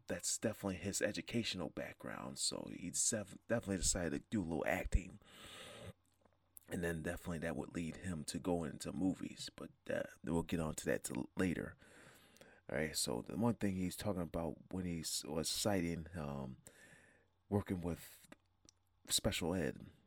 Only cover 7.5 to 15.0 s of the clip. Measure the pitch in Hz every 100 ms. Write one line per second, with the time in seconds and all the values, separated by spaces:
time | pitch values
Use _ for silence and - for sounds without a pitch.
7.5 | 69 - - 82 - 95 80 71 87 92
8.5 | 87 78 - 85 - 92 - - - -
9.5 | - - - - - - - - 82 80
10.5 | 85 78 - - - - 62 - - 92
11.5 | - - - - - - - - - -
12.5 | - - 69 78 - - 58 - 87 117
13.5 | 101 101 92 90 - 107 92 82 82 82
14.5 | - - 92 90 82